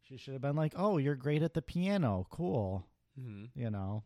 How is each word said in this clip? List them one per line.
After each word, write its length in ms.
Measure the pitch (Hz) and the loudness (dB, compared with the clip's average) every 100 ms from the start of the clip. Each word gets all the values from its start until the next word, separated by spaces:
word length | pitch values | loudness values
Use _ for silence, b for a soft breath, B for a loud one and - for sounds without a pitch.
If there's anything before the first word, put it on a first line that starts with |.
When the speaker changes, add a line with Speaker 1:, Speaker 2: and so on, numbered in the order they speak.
Speaker 1:
She 120 | _ 127 | _ -16
should 160 | - | -10
have 80 | 135 | -4
been 140 | 135 147 | 0 2
like, 180 | 156 175 | 2 2
"Oh, 200 | 202 180 | 2 4
you're 180 | 139 143 | 2 2
great 280 | 135 151 | 2 2
at 100 | 156 | 2
the 80 | - | 0
piano. 640 | - 175 185 202 135 95 92 | -2 0 2 4 4 2 -2
Cool." 560 | - 175 151 98 95 - _ _ 135 | -4 0 0 0 -4 -6 _ _ -16
Speaker 2:
Mm-hmm. 400 | 123 101 113 139 | -14 -12 -12 -6
Speaker 1:
You 100 | 117 | -4
know? 320 | 104 95 107 | -2 -2 -4